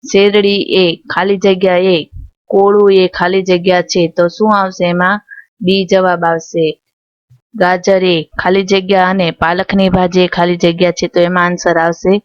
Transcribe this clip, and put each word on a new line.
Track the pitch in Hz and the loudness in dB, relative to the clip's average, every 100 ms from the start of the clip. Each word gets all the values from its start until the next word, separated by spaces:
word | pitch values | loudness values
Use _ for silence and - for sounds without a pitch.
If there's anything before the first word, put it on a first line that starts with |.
| - | -2
શેરડી | 196 202 208 202 202 | 0 2 2 0 -2
એ | - 190 180 165 - - | -2 0 0 -2 -8 -4
ખાલી | 185 202 | -2 0
જગ્યા | 202 190 185 175 | 0 0 0 0
એ, | 185 175 - - - _ _ | 0 0 -4 -16 -20 _ _
કોળું | 196 196 208 202 | 0 2 4 4
એ | 190 185 | 4 2
ખાલી | - 180 190 | 0 -2 -2
જગ્યા | 185 180 180 180 | 0 0 2 0
છે. | 175 185 170 - | 0 -2 -2 0
તો | 175 | -2
શું | - 214 208 | 0 0 0
આવશે | 190 185 180 | -2 -2 -2
એમાં? | 175 180 208 _ - - _ | 0 0 -2 _ -20 -20 _
બી | 175 196 185 | -2 0 0
જવાબ | 196 185 170 170 | 0 0 0 -2
આવશે. | 165 - 170 160 - _ _ _ _ _ _ _ 220 | -4 -4 -4 -4 -4 _ _ _ _ _ _ _ -2
ગાજર | 180 185 175 196 | 0 0 0 0
એ | 185 170 | 2 -2
ખાલી | 151 - 180 190 | -4 -6 -2 0
જગ્યા | 190 202 185 196 185 | 0 -2 0 0 2
અને | 190 170 | 0 -2
પાલકની | 160 160 180 196 196 190 | -2 -4 -2 -2 0 2
ભાજી | 185 180 180 | 2 0 0
એ | 180 | 0
ખાલી | - 175 175 | 0 -2 0
જગ્યા | 175 170 180 | 0 0 -2
છે. | 170 175 | -2 -4
તો | - | 0
એમાં | 175 180 175 | 0 0 -2
આન્સર | 180 175 170 | -2 -2 0
આવશે | 165 170 185 202 | -2 -2 0 -2